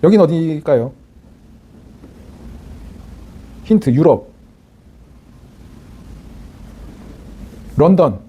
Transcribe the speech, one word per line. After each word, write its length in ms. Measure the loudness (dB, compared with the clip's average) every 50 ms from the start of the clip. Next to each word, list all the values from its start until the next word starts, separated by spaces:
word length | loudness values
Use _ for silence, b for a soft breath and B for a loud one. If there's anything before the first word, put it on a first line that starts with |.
| 4
여긴 160 | 4 4 6
어디일까요? 720 | 4 4 2 -2 -2 -4 -4 -6 -2 -2 0 0 -2 -4 -10 _ -20 _ _ -20 -20 -20 -20 _ _ -20 -20 -20 _ -20 -20 -20 -20 -20 -20 -20 -20 -20 -20 -20 -20 -20 -20 -20 -20 -20 -20 -20 -20 -20 -20 -20 -20 -20 -20 -20 -20 -20 -20 -20 -20 -20 -20 -20 -20 -20 -20 -20 -4
힌트, 280 | 0 0 0 2 0
유럽. 360 | 0 2 4 2 2 2 -2 -14 -20 _ -20 -20 _ _ _ _ _ _ _ -20 -20 -20 -20 -20 -20 -20 _ -20 -20 -20 -20 -20 -20 -20 -20 -20 -20 -20 -20 -20 -20 -20 -20 -20 -20 -20 -20 -20 -20 -20 -20 -20 -20 -20 -20 -20 -20 -20 -20 -20 -20 -20 -20 -20 -20 -20 -20 -20 -20 -20 -20 -20 -20 -20 -20 -10 -2 2
런던. 420 | 4 4 4 4 2 0 0 -6 -14